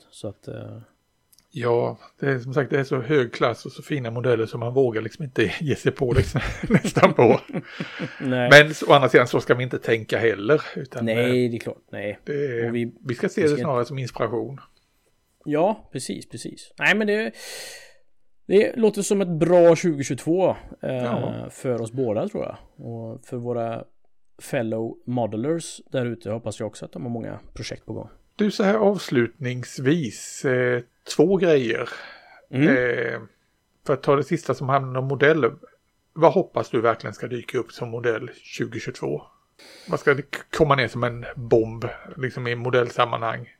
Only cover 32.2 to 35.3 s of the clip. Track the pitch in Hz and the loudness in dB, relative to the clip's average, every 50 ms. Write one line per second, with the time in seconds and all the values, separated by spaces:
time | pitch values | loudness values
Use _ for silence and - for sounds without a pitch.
32.2 | - - - - _ - 139 127 147 160 135 127 123 123 120 123 123 120 123 117 | -20 -20 -20 -20 _ -6 -2 2 4 4 4 4 2 0 0 -2 -4 -6 -6 -8
33.2 | 113 - _ _ _ _ _ _ _ _ _ _ - - 143 - - 156 139 139 | -12 -14 _ _ _ _ _ _ _ _ _ _ -2 -2 -2 0 2 2 2 2
34.2 | 135 - 120 113 - - 127 - 143 127 139 139 135 131 127 131 131 135 139 123 | 2 0 -2 -4 -2 -2 -4 -4 -2 0 0 0 0 0 -4 -4 -4 -2 0 2
35.2 | 143 147 | 4 4